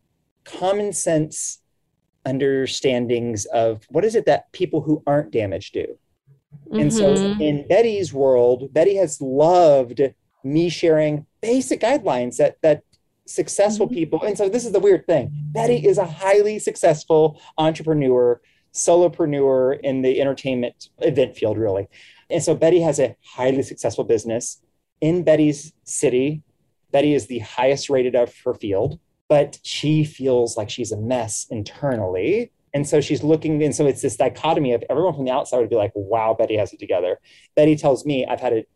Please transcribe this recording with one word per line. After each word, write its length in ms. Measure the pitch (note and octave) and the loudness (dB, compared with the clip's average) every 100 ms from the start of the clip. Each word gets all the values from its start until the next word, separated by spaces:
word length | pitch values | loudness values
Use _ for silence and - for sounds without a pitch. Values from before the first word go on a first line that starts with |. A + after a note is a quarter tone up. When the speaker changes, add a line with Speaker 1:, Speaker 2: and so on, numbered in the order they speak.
| _ _ _ _ | _ _ _ _
Speaker 1:
common 480 | - D3 F3+ G3+ G#3 | -18 -6 -2 -2 -4
sense 680 | F#3 - D#3 D#3+ - - - _ _ _ _ _ _ C3 | -4 0 0 -2 -6 -12 -12 _ _ _ _ _ _ -8
understandings 1200 | C3 C#3 C3+ C3 - C#3 B2 A#2+ A#2+ A#2+ A2 - | -2 0 0 -2 -2 -2 0 0 -2 -2 -6 -4
of 380 | A#2 A2+ A2 - | 0 0 -2 -4
what 160 | D3+ | -2
is 100 | G#3+ | 0
it 120 | A3 - | 0 0
that 260 | C#3+ - | 0 -2
people 300 | - F3 D#3+ | -8 -4 -2
who 200 | D3+ D3+ - | -2 -2 0
aren't 260 | C#3+ - | -2 -2
damaged 420 | A#2 G#2 F#2+ - | -4 -4 -6 -8
do. 240 | G2+ - - _ _ _ _ _ - - | -8 -10 -12 _ _ _ _ _ -20 -8
And 200 | G#3+ - | -2 0
so 220 | A3 G3 | 2 2
Speaker 2:
Mm-hmm. 260 | G3 G3 G#3 | 2 0 -2
Speaker 1:
in 280 | D3+ D3 C#3+ | -2 -2 2
Betty's 440 | F#3+ A#3 G#3 E3+ | 2 2 0 -4
world, 600 | C3+ C3+ B2 A#2+ B2+ C3+ | 0 2 4 4 2 0
Betty 240 | D3+ F#3 G3 | 0 2 2
has 240 | E3+ - | -2 -4
loved 800 | C3+ C3 D#3 F3+ E3 C#3 B2 B2 C3+ - _ _ | -4 2 4 6 6 6 2 0 -2 -4 _ _
me 240 | C3 D3+ F3 | -4 0 0
sharing 580 | D#3+ E3+ D#3 D3+ D3+ - _ | 0 2 2 2 -2 -8 _
basic 400 | A3 B3+ B3+ - | -2 -2 0 -2
guidelines 560 | A3 C#4+ F#3+ B2+ B2 A#2+ | 0 0 0 -2 -2 0
that, 200 | C#3+ - | 0 2
that 200 | D#3+ D3 - _ _ _ - | 0 0 -2 _ _ _ -12
successful 600 | - F3 - G3+ G#3+ F3 | -8 -4 0 0 0 -2
Speaker 2:
Mm-hmm. 80 | |
Speaker 1:
people, 280 | E3+ D#3+ D#3 | -2 -2 -2
and 140 | G#3 G3+ | -2 -2
so 120 | G3 | -2
this 180 | A#3+ A#3+ | -2 -2
is 60 | |
the 80 | G3 | 2
weird 260 | G3+ F3+ - | 4 4 2
thing, 240 | E3 - - - | 0 -2 -8 -8
Betty 340 | A3 A#3 A#3+ E3+ | -2 0 2 2
is 100 | F#3+ | 2
a 60 | |
highly 540 | F3 D#3 F#3+ G#3 G#3 G#3+ | 0 -2 2 2 2 -2
successful 840 | - - F3+ D3+ - D#3 D#3 D#3 - - | -6 0 0 2 2 4 4 0 -10 -2
entrepreneur, 840 | D#3+ D#3+ D#3+ D3+ C3+ B2 A#2+ A#2+ _ _ _ | -2 0 -2 0 2 4 4 2 _ _ _
solopreneur 1080 | - - F3 F3 E3 E3 C#3+ C3+ C3 C3 C#3 | -4 4 4 4 2 -2 2 2 4 2 0
in 200 | C#3 C3 | -2 -2
the 180 | C3 C3+ | 0 0
entertainment 680 | C#3 C3 C3+ B2+ A#2+ - - - | 0 -2 -4 -4 -4 -8 -20 -4
event 380 | E3 B2+ B2+ - | -2 2 0 0
field, 200 | A2 G#2 | -2 0
really. 320 | A2 F#2+ G2 _ - _ - | -2 -2 -6 _ -20 _ -6
And 140 | E3 | -4
so 120 | E3 | 0
Betty 260 | D3+ D#3+ F3+ | 2 4 4
has 180 | E3 D3 | 2 0
a 180 | B2+ - | -2 -4
highly 380 | - - B2+ C3+ | -16 -4 0 0
successful 420 | B2 - A#2+ A2 | -4 -6 -6 -4
business 560 | A2 A2+ A#2 A2+ - - _ _ _ - | -2 -2 -2 -6 -6 -14 _ _ _ -4
in 220 | G3+ F3+ | -2 0
Betty's 500 | D#3 D#3 D3+ D3 - _ | 2 4 2 0 -8 _
city. 580 | - - C#3+ B2 C#3 D3+ - _ _ _ _ | -12 -4 0 0 -2 -4 -12 _ _ _ _
Betty 220 | C#3 D3 | 0 2
is 120 | C#3+ - | 0 -2
the 120 | A#2+ | -10
highest 500 | G#2+ - C3 C#3 - | -8 -2 0 0 0
rated 260 | C3 B2+ | 0 2
of 200 | B2 A#2+ - | 0 -2 -4
her 100 | B2+ | -6
field, 440 | A#2 G#2+ G2 C3+ - _ _ - | -6 -4 -2 -2 -6 _ _ 0
but 300 | D3 D3 - | 2 2 -4
she 420 | - - D3 D#3 | -12 -6 0 0
feels 520 | D3+ - C3 B2 A#2 A2+ | 0 -2 0 2 0 -4
like 140 | G#2+ | -8
she's 220 | - A2 | -8 -8
a 40 | G#2+ | -6
mess 500 | A2+ B2+ A2 - - | -4 -4 -4 -8 -8
internally. 1040 | A#2 G#2 - C#3+ A#2+ F#2 F2+ A2+ G#3+ A#3+ _ _ | -10 -10 -8 -4 -4 -4 -4 -2 -2 -4 _ _
And 140 | C#3+ C#3+ | -6 0
so 140 | D3+ | 0
she's 240 | - C#3 | 0 -2
looking, 380 | D3+ D#3+ D#3 D3+ | 0 0 0 0
and 100 | D3+ | 0
so 120 | B2 D3 | 0 0
it's 160 | A#2+ | 0
this 140 | C#3+ - | -2 -2
dichotomy 560 | C3 - D#3 E3 C3+ | -2 -2 -2 0 0
of 120 | A#2 - | -2 -2
everyone 260 | C3+ F#3 | -2 -2
from 100 | D3+ | -2
the 80 | B2+ | -4
outside 260 | B2+ A#2+ B2 | -4 -2 -2
would 120 | A2+ | 0
be 40 | |
like, 160 | A#2 G2+ G#2 | 0 -2 -4
"Wow, 380 | G2 A2+ A2 A2 | -4 -2 0 0
Betty 180 | A2 G#2+ | 0 -2
has 160 | G2 | -4
it 60 | - | -6
together." 400 | G2+ F#2+ F2+ F#2+ _ _ _ - | -4 -2 -2 -4 _ _ _ 2
Betty 180 | D3+ | 4
tells 320 | D3+ D3 B2+ D3 | 4 2 0 0
me, 180 | C3+ | -2
"I've 140 | B2 A2+ | -2 -4
had 140 | B2 | -2
a 120 | A2+ A2 | -2 -4